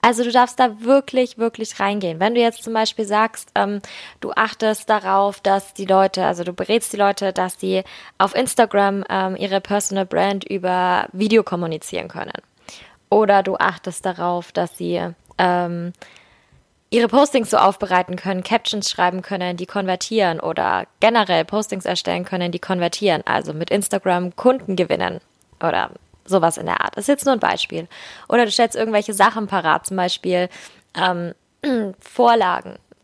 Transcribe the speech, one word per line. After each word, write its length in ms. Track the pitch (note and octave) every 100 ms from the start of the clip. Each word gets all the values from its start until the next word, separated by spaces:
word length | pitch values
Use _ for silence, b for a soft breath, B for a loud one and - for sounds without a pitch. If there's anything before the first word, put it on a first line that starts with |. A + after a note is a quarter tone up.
Also 220 | A3+ A#3
du 60 | A#3+
darfst 300 | A#3+ B3 -
da 220 | B3+ G#3+
wirklich, 560 | A3+ C#4 C4+ B3+ B3 -
wirklich 420 | A3+ A3+ A3 -
reingehen. 400 | G3 G#3 F#3 D#3+
Wenn 140 | A#3+
du 60 | A#3+
jetzt 220 | A#3 A3+
zum 120 | -
Beispiel 320 | A3 A3 - G#3
sagst, 440 | G#3 A3+ - -
ähm, 260 | - G3+ G#3 B B B B
du 120 | -
achtest 580 | - A3 - A3 G#3+ -
darauf, 500 | G#3+ F#3+ G3 G3+ G3
dass 320 | G3 G3 F#3+
die 140 | - F#3+
Leute, 380 | F#3+ G3 F#3+ F#3
also 180 | F3
du 80 | F3
berätst 400 | F3+ F#3 A3+ -
die 60 | G#3
Leute, 340 | G3+ G3 G3
dass 260 | F#3+ F#3 -
sie 220 | F#3+ F#3+ F#3+ B B _
auf 160 | F#3+
Instagram, 680 | - B3+ - A3+ G3+ G3+ G3 G3
ähm, 280 | F#3+ F#3+ F#3+
ihre 260 | G3 F#3+
Personal 420 | - G3+ G3+ G3
Brand 400 | F#3 E3 F#3+ G3
über 640 | - G3 F#3 F3+ F3+ F3+ -
Video 300 | F#3 G#3+ A3
kommunizieren 680 | G#3 F3 E3+ D#3 - F#3 F3
können. 240 | - - - _ _ B B B B _
Oder 340 | G#3 G#3+ G3+
du 140 | F#3+ F#3+
achtest 480 | F#3 E3+ - F3
darauf, 480 | F#3+ F3 F3 F3 E3+
dass 240 | - F3 -
sie... 260 | F3 F3 F3 E3+ _ -
Ähm, 540 | F3+ F3+ F3 F3 F3 - B B B B B B _ _ _
ihre 180 | A3+ A#3
Postings 420 | B3+ C#4+ C4 A3
so 60 | -
aufbereiten 600 | F#3+ G3 G3 F#3 F#3 F3+
können, 260 | F#3 F#3
Captions 480 | F3+ A#3 - G#3 G3
schreiben 320 | - F3+ F3+
können, 340 | F3 G3 F3+ F3
die 100 | F3+
konvertieren 720 | G3+ F#3+ F3+ - A3 F#3+ D#3+
oder 460 | - E3 - - - _
generell 460 | A3 A#3 G3 E3+
Postings 400 | D#3+ G#3 G#3+ G3
erstellen 400 | - F3+ - F3
können, 280 | F3+ F#3 F3
die 60 | F3
konvertieren, 640 | - F#3 E3+ - G3+ D#3
also 300 | - - D#3+
mit 160 | D#3 E3
Instagram 640 | G3+ G3+ G3+ F#3+ F3 F3+ -
Kunden 400 | B3 C4 - F#3
gewinnen 440 | F3 - F2 - _ _ _ _
oder 300 | E3+ - - - _ _
sowas 340 | - F#3 E3 -
in 80 | E3+
der 140 | -
Art. 160 | - -
Das 80 |
ist 40 | G#3
jetzt 160 | C#4+
nur 100 | C#4
ein 60 | B3
Beispiel. 480 | - - - E3 E3+ B B B B
Oder 160 | A#3+
du 60 | A3+
stellst 260 | G3 A#3 A3+
irgendwelche 380 | A3 G#3 G#3
Sachen 320 | G3+ G3+ A3 G#3
parat, 400 | G3 D#3+ D#3 -
zum 100 | F#3+
Beispiel, 520 | F3+ - F#3 F3+ F3+ B B B _
ähm, 400 | - F#3 F3 E3+ - _ _
<clears throat> 320 | D4 B3 G3+ F#3
Vorlagen, 760 | - - A#3+ A#3 F#3 F3 - - _ _